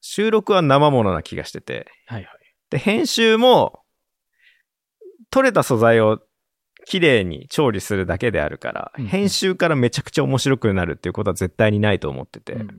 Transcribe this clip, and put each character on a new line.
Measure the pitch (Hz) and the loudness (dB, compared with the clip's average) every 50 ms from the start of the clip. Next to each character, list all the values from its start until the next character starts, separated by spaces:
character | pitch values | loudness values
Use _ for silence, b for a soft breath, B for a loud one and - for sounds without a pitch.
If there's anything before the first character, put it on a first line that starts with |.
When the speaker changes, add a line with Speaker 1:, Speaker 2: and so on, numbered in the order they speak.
Speaker 1:
収 | - - - 196 208 220 | -18 -8 -4 -2 0 2
録 | 220 214 202 - 202 | 2 0 2 2 2
は | 185 | 2
生 | 160 139 135 143 151 151 | 4 4 4 4 4 4
も | 135 120 107 | 4 2 2
の | 95 87 | 0 -2
な | 76 | -4
気 | - - 92 | -6 -8 -10
が | 82 - | -12 -10
し | - | -10
て | - - | -12 -14
て。 | - - 62 57 - - _ _ _ | -12 -10 -10 -12 -12 -16 _ _ _
Speaker 2:
は | - 117 | -14 -14
い | 104 92 | -14 -14
は | - | -16
い。 | - _ _ _ _ _ _ _ | -20 _ _ _ _ _ _ _
Speaker 1:
で、 | - 139 | -8 -4
編 | - 208 208 240 320 | -2 -2 -2 -2 -2
集 | - - 233 226 226 220 | -2 0 0 2 2 2
も、 | 220 247 254 233 151 101 - - - _ _ _ _ _ _ _ _ _ b b b b b b b b _ _ _ _ _ _ _ 440 381 415 - 226 _ | 4 4 4 4 4 4 0 -2 -8 _ _ _ _ _ _ _ _ _ b b b b b b b b _ _ _ _ _ _ _ -20 -20 -20 -20 -12 _
撮 | - 262 | 0 2
れ | 269 254 196 | 2 2 2
た | 156 | 0
素 | 131 - 127 | 0 2 2
材 | 110 117 117 117 113 | 2 4 4 6 4
を | 110 107 110 - _ _ _ _ _ _ _ _ _ _ _ _ - | 4 2 2 -2 _ _ _ _ _ _ _ _ _ _ _ _ -10
綺 | - - 185 | -6 -2 2
麗 | 170 147 127 110 92 | 4 4 4 2 2
に | 87 76 67 - - | -2 -6 -10 -14 -6
調 | - - 147 123 | -2 0 0 0
理 | 101 92 | 0 -2
す | - - 104 | -4 -4 -4
る | 95 92 | -2 -2
だ | 90 85 | -2 -4
け | - 123 117 | -2 -2 -2
で | 95 80 | -2 -2
あ | 73 76 | -2 -4
る | 73 | -6
か | - - - | -8 -10 -10
ら、 | - - - - - | -8 -8 -10 -12 -10
Speaker 2:
う | 147 | -10
ん | 120 | -6
う | |
ん。 | 95 | -4
Speaker 1:
編 | 185 196 202 190 | -2 -2 -2 -2
集 | - - 190 190 180 | -2 -2 -2 -2 -2
か | - 175 | 0 0
ら | 170 151 | 0 2
め | 131 123 120 | 2 0 0
ち | - 143 | 0 -4
ゃ | - | -6
く | - | -4
ち | - 151 | -2 -2
ゃ | 139 | 0
面 | 131 135 | 0 0
白 | 123 - 139 135 | 0 2 0 0
く | - - 107 95 | 0 0 0 0
な | 92 87 | 0 -2
る | 85 69 | -2 -4
っ | |
て | - - | -6 -8
い | 90 | -6
う | - | -6
こ | 107 104 | -4 -4
と | 101 | -4
は | 87 | -4
絶 | - 92 87 - | -2 -4 -4 0
対 | - 110 107 | 0 2 2
に | 104 104 | 2 2
な | 107 104 98 | 2 0 0
い | - | -2
と | - 73 | -2 -6
思 | 67 65 - | -8 -8 -12
っ | |
て | - - - | -14 -18 -18
て。 | - - - | -14 -12 -12
Speaker 2:
う | |
ん | 117 | -12
う | 107 | -12
ん。 | |
Speaker 1:
っ | 98 98 | -14 -16